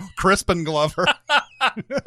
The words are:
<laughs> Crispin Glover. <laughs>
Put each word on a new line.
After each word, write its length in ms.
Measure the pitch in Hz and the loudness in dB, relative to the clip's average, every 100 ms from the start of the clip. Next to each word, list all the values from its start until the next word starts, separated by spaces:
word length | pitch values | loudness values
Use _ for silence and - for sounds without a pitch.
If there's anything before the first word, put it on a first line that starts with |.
<laughs> 160 | 190 - | -6 -2
Crispin 480 | 180 196 - 180 | 2 2 0 -2
Glover. 400 | 156 156 151 - 185 - - | -2 0 0 0 0 -2 0
<laughs> 480 | 285 - - 254 - - 269 | 0 0 -2 -2 -2 -6 -6